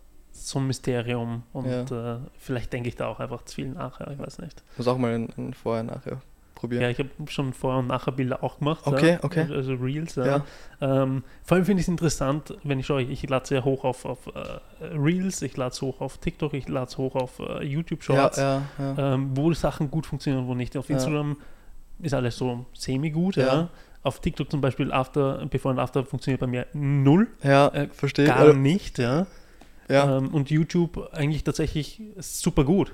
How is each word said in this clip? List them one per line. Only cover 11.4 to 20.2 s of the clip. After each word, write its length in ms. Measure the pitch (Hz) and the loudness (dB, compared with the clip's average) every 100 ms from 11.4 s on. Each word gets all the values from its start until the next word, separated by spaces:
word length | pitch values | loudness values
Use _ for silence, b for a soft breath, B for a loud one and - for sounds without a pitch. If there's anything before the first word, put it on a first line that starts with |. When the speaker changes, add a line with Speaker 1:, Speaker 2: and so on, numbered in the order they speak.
Speaker 1:
vor 120 | - 175 | 0 2
allem 100 | 175 | 4
finde 140 | 185 | 2
ich's 80 | 170 | 2
interessant, 640 | 165 165 - 135 151 - - | 0 0 0 -2 -2 -4 -10
wenn 160 | 147 135 | -4 -2
ich 60 | 131 | 0
schaue, 160 | 139 | -2
ich, 80 | 127 - | -2 -4
ich 60 | 139 | -2
lade 160 | 131 - | -2 0
sehr 180 | 135 | 0
hoch 200 | 135 135 | 0 0
auf, 200 | 127 127 143 | -2 -4 -8
auf, 200 | 127 143 | -10 -10
äh, 500 | - - - - - 165 156 | -12 -10 -12 -16 -16 -8 0
Reels, 460 | 147 185 190 - | 2 2 0 -4
ich 140 | 139 - | -6 -4
lade 200 | 127 - | -4 -4
hoch 200 | 135 - | -6 -6
auf 180 | 135 - | -8 -6
TikTok, 360 | 165 - 151 | -6 -4 -4
ich 140 | 139 127 | -4 -4
lade 280 | 143 127 - | -4 -4 -4
hoch 180 | 131 | -4
auf, 240 | 135 127 - | -2 -4 -6
äh, 240 | - - | -10 -6
YouTube 380 | 151 147 - 165 | -4 -4 -4 -4
Shorts, 360 | - 139 135 135 | 2 4 4 2
Speaker 2:
Ja, 240 | 139 135 139 - | 0 0 -2 -6
ja, 160 | 139 143 | -4 0
ja. 180 | 139 | 0
Speaker 1:
ähm, 220 | 131 135 135 | 0 0 2
wo 160 | 165 | 2
Sachen 380 | 165 151 - 151 | 2 0 0 -2
gut 160 | 160 - | -2 -4
funktionieren 380 | 135 | -4